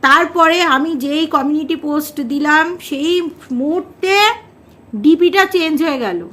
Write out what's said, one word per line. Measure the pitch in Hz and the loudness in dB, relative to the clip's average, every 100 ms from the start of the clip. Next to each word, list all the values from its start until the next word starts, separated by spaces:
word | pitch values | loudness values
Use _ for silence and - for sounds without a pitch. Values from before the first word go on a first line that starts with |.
তারপরে | 269 294 330 349 320 339 339 269 | 4 4 2 2 4 4 2 2
আমি | 311 311 | 0 -2
যেই | 277 302 320 | -2 -2 0
কমিউনিটি | 285 277 302 294 320 | 0 0 -2 -2 -6
পোস্ট | 294 294 294 - 247 | -2 -4 -4 -8 -6
দিলাম, | 285 294 302 320 349 - | -2 2 2 0 -4 -8
সেই | 277 311 359 339 - - | -4 -2 -2 -2 -10 -10
মুহূর্তে | 247 277 349 - - 370 392 415 453 - _ - - - 214 | -4 -2 -4 -6 -6 -2 2 2 0 -10 _ -20 -20 -12 -2
ডিপিটা | 220 330 349 381 381 | 2 4 4 2 2
চেঞ্জ | 381 320 302 320 | 0 0 0 0
হয়ে | 269 | -2
গেল | 220 175 165 | -4 -6 -8